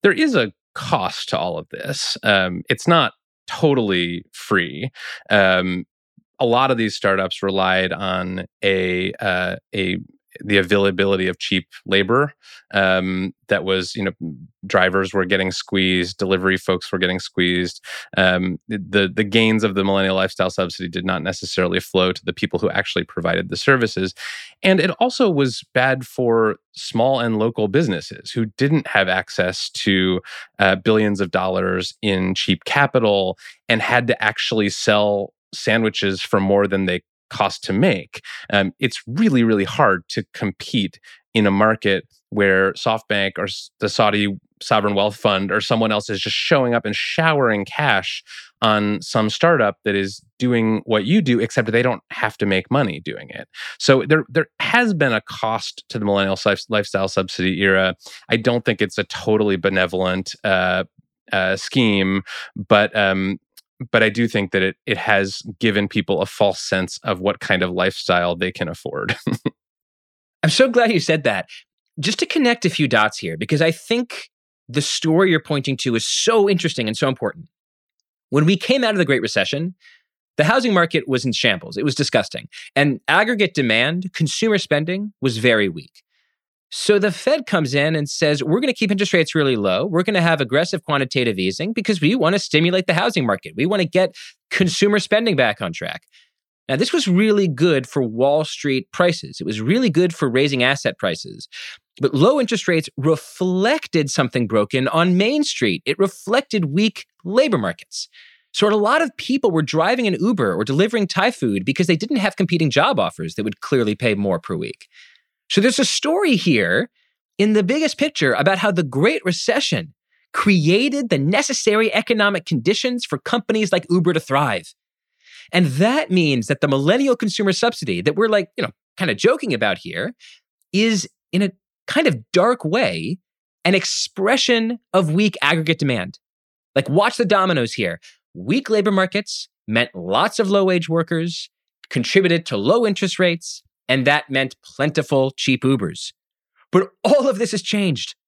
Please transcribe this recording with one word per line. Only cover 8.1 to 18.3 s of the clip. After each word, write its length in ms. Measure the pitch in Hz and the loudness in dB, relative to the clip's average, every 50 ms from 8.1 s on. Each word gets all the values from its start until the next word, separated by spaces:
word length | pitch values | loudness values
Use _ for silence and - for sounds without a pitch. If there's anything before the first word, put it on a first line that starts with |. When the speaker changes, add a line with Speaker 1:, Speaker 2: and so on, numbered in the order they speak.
| 92 92 92 92 92 92 92 - _ _ - | -4 -4 -4 -4 -6 -8 -10 -10 _ _ -2
Speaker 1:
a, 480 | 98 98 95 92 90 90 90 92 92 87 - | 0 0 0 0 0 -2 -2 -2 -4 -6 -4
uh, 380 | 113 101 90 90 92 90 90 90 _ _ - | -4 -2 -2 -2 -2 -4 -6 -8 _ _ -6
a, 220 | 104 92 92 90 87 - - _ _ _ _ _ - | -4 -2 -2 -4 -6 -8 -14 _ _ _ _ _ -16
the 180 | - 101 104 | -4 2 2
availability 680 | 98 92 87 104 101 98 98 95 90 98 98 98 92 92 | 2 4 4 2 4 4 2 2 2 0 2 2 0 0
of 120 | 92 90 _ | -2 -4 _
cheap 280 | - - 98 92 - _ - - _ | -4 -2 -2 -2 -2 _ -20 -18 _
labor, 480 | - 98 98 98 95 117 131 143 147 - _ _ - - - _ _ - | 0 2 2 2 2 2 2 2 0 -4 _ _ -20 -20 -20 _ _ 0
um, 600 | 101 98 95 92 92 92 95 92 92 92 92 - _ _ - | 2 2 4 2 2 0 -2 -2 -2 -4 -6 -8 _ _ -2
that 160 | 101 98 82 | -2 -2 0
was, 300 | 95 95 95 90 - - | 0 -2 -2 -2 -4 -6
you 80 | 113 98 | -4 -4
know, 80 | 95 - _ 85 82 73 62 - - _ _ - | -4 -4 _ -10 -10 -10 -12 -18 -20 _ _ -10
drivers 480 | 95 - 98 92 92 90 98 95 92 - | 0 2 4 4 4 2 0 -2 0 0
were 120 | 98 92 | -2 0
getting 260 | 90 98 95 95 92 | 2 0 0 0 -2
squeezed, 680 | 90 - - - - 98 92 92 92 90 87 87 95 | -4 -6 -8 -2 0 0 2 2 2 0 0 -2 -4
delivery 400 | - 101 92 95 90 92 95 95 | -4 -2 0 0 0 2 0 0
folks 320 | 90 - - 92 90 - - | 0 0 -2 -2 -2 -2 -6
were 80 | - | -4
getting 220 | 92 92 90 90 90 | -2 -2 -2 -2 -4
squeezed. 640 | - - _ - 90 90 90 90 90 87 - - _ - - - - - - | -6 -6 _ -2 0 0 0 0 -2 -4 -6 -10 _ -16 -14 -14 -16 -8 -2
Um, 420 | - 95 92 | 2 2 2